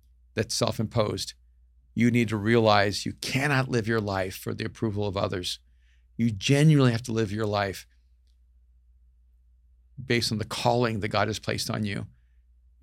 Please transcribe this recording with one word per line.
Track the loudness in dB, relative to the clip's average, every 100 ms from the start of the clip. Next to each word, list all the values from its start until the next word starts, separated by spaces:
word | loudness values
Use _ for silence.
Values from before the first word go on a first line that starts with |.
| _ _ _
that's | -6 -4
self-imposed, | 0 -2 -2 -2 0 0 -2 -8 -14 _ _ _ _ _
you | 0 2
need | 4 2
to | 0
realize | 2 4 6 6 4 -2
you | -8 -8
cannot | -6 -4 0 0 0
live | -2 0
your | -2
life | -2 -2 -4
for | -6 -8
the | -8
approval | -8 -6 -4 -2 -4
of |
others. | -2 -2 -2 -6 -10 _ _ _ _ _ -4
You | -2
genuinely | 0 2 4 6 6 6
have | 2
to | -2
live | -2 -2
your | -2 -2
life | -2 -2 -6 -14 _ _ _ _ _ _ _ _ _ _ _ _ _ _ _ _ _ _ _ _ -12
based | -2 0 0
on | -4
the |
calling | -6 -2 2 2 2 0
that | -2
God | 0 0
has | -2
placed | -4 -4 -4
on | -4
you, | -4 -4 -8 -14 _ _ _ _ _ _